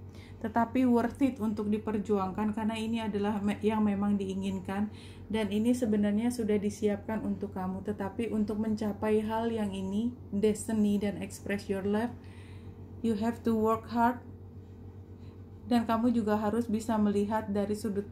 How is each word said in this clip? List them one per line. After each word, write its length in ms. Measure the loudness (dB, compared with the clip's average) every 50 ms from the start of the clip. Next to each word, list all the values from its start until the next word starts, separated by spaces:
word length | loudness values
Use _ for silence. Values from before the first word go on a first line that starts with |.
| -16 -16 -16 -16 -16 -16 -12 -8
tetapi 480 | -6 0 2 2 2 2 4 4 6 6
worth 320 | 6 6 4 2 2 2 2
it 160 | 2 2 2 0
untuk 240 | 0 0 0 0 2
diperjuangkan, 880 | 0 0 0 0 0 0 2 2 2 2 2 0 0 0 0 0 0
karena 200 | 0 0 0 0
ini 280 | 0 0 0 0 0 0
adalah 320 | 0 0 0 2 0 0 2
me-, 200 | 0 0 0 2
yang 240 | 2 2 4 4 4
memang 320 | 2 2 2 2 2 2
diinginkan, 760 | 2 0 -2 -2 -2 -2 -2 -2 -2 -4 -2 -2 -2 -2 -2 -4 -8 -14 -14 -16 -14 -8
dan 240 | -4 -2 0 0 2
ini 240 | 2 2 4 4
sebenarnya 560 | 2 2 2 2 2 4 4 4 2 2 2 2
sudah 320 | 0 0 2 2 2 2
disiapkan 640 | 2 0 0 0 0 0 0 0 -4 -4 -4 -2 -2
untuk 320 | -2 -2 -2 -4 -6 -4
kamu. 240 | -4 -4 -4 -4 -4
Tetapi 480 | -4 -4 -4 -2 -4 -4 -2 -2 -2 0
untuk 320 | 0 0 0 0 0 0
mencapai 640 | 0 0 0 0 0 -2 -2 0 2 2 4 4 2
hal 240 | 2 0 0 0 0
yang 240 | 0 0 -2 -2
ini, 400 | -2 -4 -2 -2 0 0 0 0 -2 -6 -8 -4
destiny 720 | 0 2 2 2 2 2 -2 0 2 4 4 4 4 2
dan 160 | 2 0 -2 -4 -6
express 400 | -8 -8 -8 -4 -4 -2 -2 -2
your 160 | -2 -2 -2
love, 320 | 0 2 2 2 0 0 -4 -8 -14 -16 -16 -16 -16 -16 -16 -16 -14 -16 -14 -14 -16 -14 -8 -4
you 160 | -2 0 0
have 240 | 2 0 0 0 0
to 160 | 0 0 2
work 320 | 4 4 4 2 2 -2 -2
hard, 320 | 2 4 4 4 2 0 -6 -14 -16 -16 -16 -16 -16 -16 -16 -16 -16 -16 -16 -16 -16 -16 -16 -16 -16 -16 -16 -16 -16 -16 -18 -18 -16 -10 -2
dan 240 | 2 2 2 2 2
kamu 240 | 2 2 2 2
juga 240 | 2 2 2 2 2
harus 320 | 2 2 2 0 0 0 0
bisa 300 | -2 -2 0 0 2 2
melihat 480 | 4 4 4 2 2 2 0 0 0 0
dari 240 | 0 0 0 0
sudut 320 | -2 -2 -2 -2 -2 -4 -4 -4